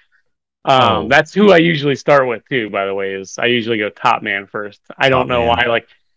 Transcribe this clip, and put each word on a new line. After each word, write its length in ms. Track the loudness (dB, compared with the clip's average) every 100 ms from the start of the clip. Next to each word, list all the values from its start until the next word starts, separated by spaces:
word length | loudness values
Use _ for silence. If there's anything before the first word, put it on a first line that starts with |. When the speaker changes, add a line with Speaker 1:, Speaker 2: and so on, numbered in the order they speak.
| _ _ _ _ _ _
Speaker 1:
Um, 180 | 0 2
Speaker 2:
Oh. 260 | 2 0 0
Speaker 1:
that's 240 | 0 0
who 200 | 2 4
I 60 | 6
usually 360 | 4 0 -2 -4
start 300 | 2 2 2
with 160 | -6 _
too, 220 | -6 -4
by 160 | -4 -4
the 80 |
way, 200 | -6 -6
is 240 | -8 -12 -6
I 80 | -2
usually 320 | -2 -2 -4
go 100 | -6
Top 340 | -2 0 0
Man 240 | -2 -8 -8
first. 340 | -12 -12 -16 _ -2
I 100 | 0
don't 100 | 2
Speaker 2:
Top 80 | 0
Speaker 1:
know 120 | 0
Speaker 2:
Man. 80 | 0
Speaker 1:
why. 180 | 0 0
Like, 220 | -2 -4 _ _